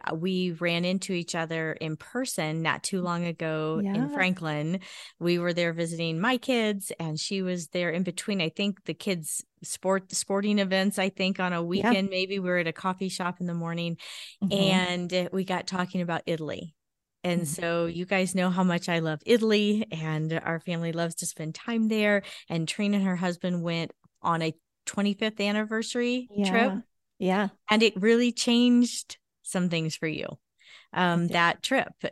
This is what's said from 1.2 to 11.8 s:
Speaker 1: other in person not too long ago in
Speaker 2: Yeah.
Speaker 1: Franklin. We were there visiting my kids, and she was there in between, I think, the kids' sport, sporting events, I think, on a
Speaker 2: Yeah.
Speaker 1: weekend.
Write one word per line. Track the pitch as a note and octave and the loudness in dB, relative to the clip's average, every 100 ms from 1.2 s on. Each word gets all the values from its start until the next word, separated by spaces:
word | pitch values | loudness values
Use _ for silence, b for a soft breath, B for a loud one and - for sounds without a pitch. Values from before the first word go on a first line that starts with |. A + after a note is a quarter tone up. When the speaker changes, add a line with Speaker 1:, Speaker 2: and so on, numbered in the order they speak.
| E3+ | -2
Speaker 1:
other | E3+ D#3+ D#3+ D#3+ | -4 -4 -2 -4
in | - D#3+ D#3 | -4 -6 -6
person | - B3 C4 - D#3 D#3+ | -6 -6 -4 -4 -4 0
not | D#3 - | 0 0
too | - F#3 | -2 -4
long | F3 E3+ F3 | -2 -2 -4
ago | D#3 D#3+ D#3 D#3 D#3+ | -4 -4 -2 -2 -2
in | G3 G3+ C#4 | -2 -2 -2
Speaker 2:
Yeah. | |
Speaker 1:
Franklin. | C#4+ C4+ F#3 D#3+ D3+ D#3 F#3 B B B - | 0 0 0 -2 -2 -2 -4 B B B -4
We | F3 F3 | 0 2
were | F3 | 0
there | E3+ E3+ | 0 0
visiting | E3 E3 E3 E3 D#3+ | 0 -4 -2 -2 0
my | G#3+ A#3+ | 0 0
kids, | - A#3+ G#3+ G3+ - - | 0 0 0 -2 -6 -6
and | D#3+ D#3 | -4 -4
she | - G3 | -4 -2
was | F#3 F3+ D#3+ | -2 -4 -4
there | F3+ F3 | -2 0
in | E3+ | 0
between, | F#3+ F#3+ - G3 | -2 -4 -2 0
I | D#3+ | 0
think, | - G3+ F#3+ - | 0 -2 -2 -8
the | |
kids' | D#3 G#3 F3 D3+ - - _ | -6 -4 -4 -4 -8 -10 _
sport, | - - F#3 F#3+ F#3+ | -12 -4 0 0 0
sporting | - - G3 G#3 G#3 | -6 -2 0 2 2
events, | F#3+ F#3+ G3 G3+ | 2 2 2 2
I | F#3+ | 0
think, | F#3+ F#3+ F#3+ | 0 -2 0
on | F#3 | 0
a | E3+ | 0
Speaker 2:
Yeah. | E3+ | 0
Speaker 1:
weekend. | F#3 | 2